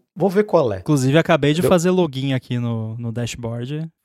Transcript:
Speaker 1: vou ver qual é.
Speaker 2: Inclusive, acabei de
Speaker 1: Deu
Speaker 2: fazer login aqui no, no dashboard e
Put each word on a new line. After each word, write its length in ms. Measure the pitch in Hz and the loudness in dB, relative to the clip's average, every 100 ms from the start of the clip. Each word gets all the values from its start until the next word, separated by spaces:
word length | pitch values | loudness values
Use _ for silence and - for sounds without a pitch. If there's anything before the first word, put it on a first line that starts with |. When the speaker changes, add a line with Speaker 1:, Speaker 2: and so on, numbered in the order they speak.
| _ | _
Speaker 1:
vou 160 | - 185 | -2 0
ver 140 | 185 | 0
qual 300 | 208 170 127 | 2 2 2
é. 60 | 95 | -2
Speaker 2:
Inclusive, 380 | 151 147 131 156 | 0 2 4 4
acabei 360 | 160 160 143 | 4 2 2
de 80 | 156 | 2
Speaker 1:
Deu 80 | - | 4
Speaker 2:
fazer 200 | 180 180 | 4 4
login 420 | 185 165 131 139 | 2 0 -2 -2
aqui 260 | 131 - 123 | -4 -2 -4
no, 380 | 120 113 110 113 | -2 -4 -6 -8
no 120 | 117 | -8
dashboard 640 | 113 120 120 117 120 123 151 | -6 -6 -6 -8 -8 -8 -8
e 120 | 160 - | -10 -12